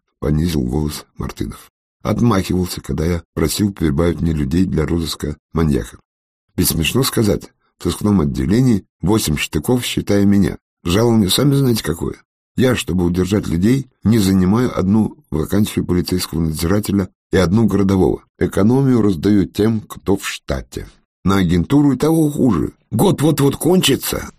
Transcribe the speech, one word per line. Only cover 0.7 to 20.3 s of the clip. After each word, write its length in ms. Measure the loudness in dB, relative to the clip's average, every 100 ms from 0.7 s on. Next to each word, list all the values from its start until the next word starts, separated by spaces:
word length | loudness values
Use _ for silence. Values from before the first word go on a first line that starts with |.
| -2 -4 -8 -14 -12
Мартынов. 540 | -10 -8 -10 -10 -20 _ _ _
"Отмахивался, 800 | -4 0 0 0 -2 -2 -4 -8
когда 240 | -8 -4 -2
я 180 | -4 -6
просил 380 | -4 -2 0 -2
прибавить 480 | 0 -2 0 0 0
мне 140 | -2
людей 320 | -2 0 0 0
для 200 | 0 -2
розыска 520 | -2 -4 -6 -8 -10 _
маньяка. 440 | -2 0 0 -4 -16 _ _ _ _ _ -4
Ведь 80 | -2
смешно 360 | -2 -2 0
сказать, 480 | -2 0 0 0 -4 _ _ -8
в 60 |
сыскном 360 | -6 -2 0 2
отделении 640 | 0 -2 0 2 2 0 -2 -6
восемь 360 | 0 0 0 -4
штыков, 480 | -4 -4 0 -2 -2
считая 400 | -6 0 2 4
меня. 320 | 4 2 -2 _ _
Жалование 460 | -2 2 4 4 2
сами 260 | 2 2 2
знаете 260 | 0 0
какое. 360 | -4 -6 -6 -10 _ _ _ 0
Я, 180 | 0 0
чтобы 300 | -2 0 0
удержать 420 | 0 0 0 0
людей, 400 | 0 2 2 -2 _
не 160 | 2 2
занимаю 580 | 4 2 4 2 0 -2
одну 380 | 0 2 0 -4 -8
вакансию 540 | -6 -2 0 0 -2 -2
полицейского 560 | -2 0 -4 -4 -4
надзирателя 680 | -2 -2 -2 -2 0 -2 -2 _ -2
и 60 | 0
одну 280 | 2 2 2
городового. 580 | 2 2 2 2 0 _ -4
Экономию 640 | -2 2 2 2 2 2
раздаю 440 | 2 0 2 2 2
тем, 340 | 0 0 0
кто 380 | -6 -8 -2 -2
в 100 |
штате. 600 | -4